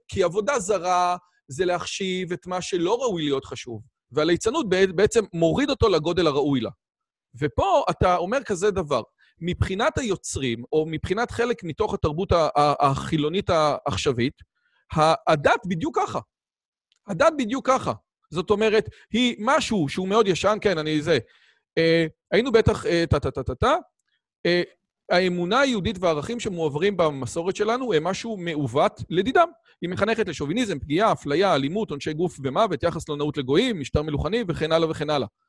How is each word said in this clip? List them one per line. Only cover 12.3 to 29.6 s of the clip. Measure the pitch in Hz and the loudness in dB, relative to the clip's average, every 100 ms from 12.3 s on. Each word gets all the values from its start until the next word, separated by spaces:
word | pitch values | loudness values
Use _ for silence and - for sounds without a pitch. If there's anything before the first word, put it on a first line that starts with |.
ה-, | 175 151 - | 2 2 2
ה-, | 147 139 139 | 2 4 2
החילונית | 135 135 160 147 190 202 | 2 -2 -2 0 -2 0
העכשווית, | 165 151 117 143 92 151 120 127 - - _ _ _ - 160 | 2 2 0 -4 -2 -2 0 -2 -4 -20 _ _ _ -6 2
ה-, | 156 160 - | 2 2 2
הדת | 156 262 349 180 | 2 4 2 0
בדיוק | 170 285 - | -4 -2 -2
ככה. | 381 123 - _ _ _ _ _ _ _ - | -2 -6 -10 _ _ _ _ _ _ _ -8
הדת | 170 320 302 | 2 2 2
בדיוק | 214 269 - | -4 -2 0
ככה. | 262 147 107 _ _ - | 0 0 -6 _ _ -10
זאת | 156 180 | -6 0
אומרת, | 202 220 214 - - - | 2 4 2 0 -12 -4
היא | 220 247 208 | 0 0 0
משהו | 220 302 - 214 143 | 0 0 2 0 0
שהוא | - 185 | -2 0
מאוד | 214 196 | 2 2
ישן, | 160 190 214 | 2 0 0
כן, | 208 160 | 0 0
אני | 156 156 | 0 -2
זה. | 156 147 - _ _ _ _ - | 2 0 0 _ _ _ _ 0
אה, | 165 165 160 _ - | 2 2 0 _ 0
היינו | 190 254 | 0 4
בטח, | 220 214 208 - | 4 4 0 0
אה, | 170 170 | 0 2
טה, | 147 | 0
טה, | 143 | 0
טה, | 139 | -6
טה, | 127 | -6
טה. | 123 240 320 - _ _ _ _ _ 170 | -2 0 0 -4 _ _ _ _ _ 0
אה, | 175 - _ _ _ - | 0 -2 _ _ _ 0
האמונה | 180 185 175 175 247 | 2 2 0 0 2
היהודית | 277 220 180 185 | 2 0 -2 0
והערכים | 180 151 220 240 | 0 0 -4 -6
שמועברים | 226 175 156 147 196 180 | -6 -4 -2 0 0 2
במסורת | 160 139 123 170 175 185 | 0 0 -6 -6 -4 -2
שלנו | 208 247 254 | -2 -2 0
הם | 156 | 0
משהו | 170 196 226 208 | 0 -4 -6 -6
מעוות | 170 151 135 131 196 - - | -6 -4 -2 2 0 0 -4
לדידם. | 170 214 359 339 - | -2 2 2 2 0